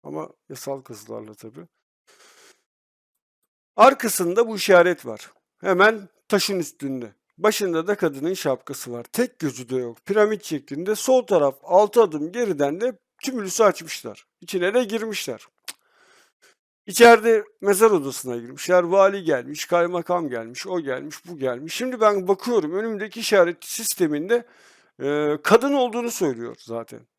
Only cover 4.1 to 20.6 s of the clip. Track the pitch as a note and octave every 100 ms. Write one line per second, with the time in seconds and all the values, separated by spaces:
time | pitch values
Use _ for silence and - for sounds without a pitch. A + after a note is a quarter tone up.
4.1 | - E3+ F#3+ A#3 G#3+ - F3+ F3 E3+ B2
5.1 | G#2+ - _ _ _ F3+ F3+ G#3 A3 G3
6.1 | _ _ G#3 - F#3+ D#3+ _ C#3 C3 A2+
7.1 | _ _ _ G3+ G#3 F#3+ E3 E3+ G3+ E3+
8.1 | C#3 D#3 F#3+ D3 B2+ - C3 - A#2+ A#2+
9.1 | - B3 _ D3+ A#2+ A#2+ B2+ A#2+ A#2 -
10.1 | G#3 G#3+ G#3+ - D3+ - C#3+ E3+ G#3+ -
11.1 | C4 B3 F3+ C#3+ C3+ - F3+ G#3 A#3+ G#3
12.1 | D3+ D#3 G#3+ A#3 D3+ C#3+ E3 A#3+ G3+ _
13.1 | _ - B3+ F#3+ - G#3+ - E3 - A#2
14.1 | G2+ _ _ F3 F#3+ F3 A#3 A3+ A3 A3
15.1 | G3 - A2+ - _ - - _ _ _
16.1 | _ _ _ _ _ _ _ - F#3+ A#3
17.1 | A3+ A3 A3 G#3 _ G3 G3 A3+ F#3+ C#3
18.1 | C3 B2+ A#2+ A#2 C3+ - F3+ E3+ F#3+ G3
19.1 | G3 E3 C3+ B2+ D3 - F3 F3 F3 E3
20.1 | F3 D#3 A#2+ A2+ B2+